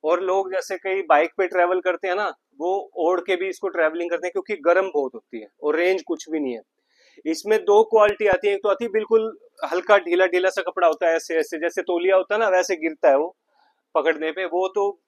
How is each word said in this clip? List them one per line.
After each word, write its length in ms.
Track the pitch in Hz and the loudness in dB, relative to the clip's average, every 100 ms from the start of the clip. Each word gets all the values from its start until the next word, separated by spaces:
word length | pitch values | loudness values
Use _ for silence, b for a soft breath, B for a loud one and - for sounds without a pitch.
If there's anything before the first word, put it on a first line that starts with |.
और 160 | 156 175 | 0 0
लोग 280 | 185 190 190 | 0 -2 -2
जैसे 240 | 185 - 185 | -6 -6 -8
कई 240 | 190 190 | -4 -4
bike 260 | 165 151 165 - | 2 2 4 0
पे 80 | 180 | -2
travel 320 | 180 175 185 | 2 2 2
करते 280 | 180 170 190 | -2 -4 -4
हैं 60 | |
ना, 180 | 185 202 - _ | -4 -4 -8 _
वो 360 | - 170 190 - 180 | -8 -4 -4 -6 -2
ओढ़ 220 | 165 180 | 0 0
के 160 | 180 180 | -2 -4
भी 120 | 190 | -4
इसको 200 | - 190 | -6 -6
traveling 400 | 175 156 160 170 | 0 0 0 -4
करते 160 | 170 180 | -4 -4
हैं 60 | |
क्योंकि 220 | 190 180 196 | -6 -6 -2
गर्म 260 | 151 175 190 | 2 2 2
बहुत 260 | 147 135 | -2 -4
होती 260 | 113 _ 117 | -10 _ -16
है 80 | 104 _ | -16 _
और 140 | - 156 | -2 0
range 260 | 180 190 | 0 0
कुछ 240 | 151 156 - | -4 -8 -6
भी 100 | 156 | -6
नहीं 140 | 135 | -4
है। 80 | 117 _ _ b b b b | -8 _ _ b b b b
इसमें 340 | 156 160 202 214 | -8 -6 -2 0
दो 220 | 190 208 | 4 4
quality 420 | 220 220 208 202 208 | 4 4 4 4 0
आती 200 | 185 202 | 2 0
है, 60 | |
एक 80 | 196 | 0
तो 60 | 208 | -2
आती 160 | 190 | -2
है 60 | 233 | -2
बिल्कुल 420 | 214 208 226 220 - - _ | -4 2 0 0 -8 -20 _
हल्का 340 | 143 180 - 202 | -4 -4 4 4
ढीला 280 | 170 175 185 | 4 2 2
ढीला 220 | 180 185 | 2 0
सा 120 | 190 | -2
कपड़ा 240 | 175 185 170 | -6 2 2
होता 220 | 160 170 | 2 0
है, 80 | 165 | 0
ऐसे 200 | - 160 | -2 -2
ऐसे 220 | 151 160 | -2 -4
जैसे 240 | 165 185 | -4 -4
तौलिया 340 | 175 175 180 190 | -4 -2 2 2
होता 180 | 185 | 2
है 60 | 214 | -2
ना 80 | 220 | 2
वैसे 280 | 185 180 175 | 2 0 -4
गिरता 300 | 160 151 156 | -4 0 2
है 100 | 139 | 4
वो 180 | 165 _ _ _ _ _ _ | 0 _ _ _ _ _ _
पकड़ने 360 | 165 147 156 160 | -2 -2 -2 -6
पे, 120 | 165 180 | -6 -4
वो 200 | 170 185 | -4 -2
तो 320 | 202 202 196 | -2 -4 -6